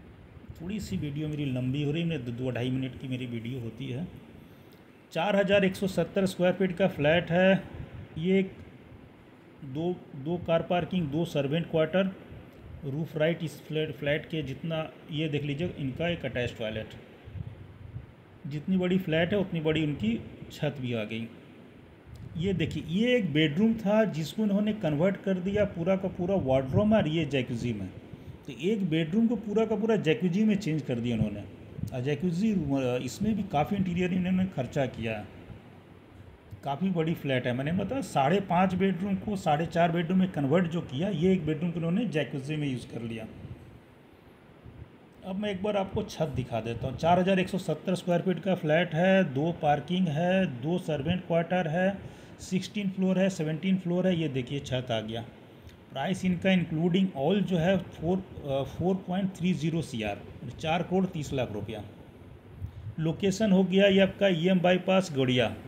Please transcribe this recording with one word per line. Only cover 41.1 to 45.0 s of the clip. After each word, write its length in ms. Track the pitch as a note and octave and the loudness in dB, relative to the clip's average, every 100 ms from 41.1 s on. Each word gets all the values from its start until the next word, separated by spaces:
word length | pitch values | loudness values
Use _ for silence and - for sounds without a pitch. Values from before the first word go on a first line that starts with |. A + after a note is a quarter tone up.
| E3 F3+ | 2 4
एक 140 | F#3 D3+ | 4 2
bedroom 240 | D3+ F3 | -2 -2
को 60 | E3 | -2
इन्होंने 300 | E3 F#3+ A3+ | 0 0 0
jacuzzi 500 | D3+ C#3 C#3+ C3+ D#3 | -2 -2 -4 -4 -4
में 120 | D3 | -2
यूज़ 180 | B2 - | -4 -6
कर 160 | A#2+ | -8
लिया। 240 | A#2 A2+ A2 - - - - - - - - - - - - - - - - - | -8 -8 -10 -14 -14 -14 -18 -20 -20 -20 -20 -20 -20 -20 -20 -20 -20 -18 -20 -20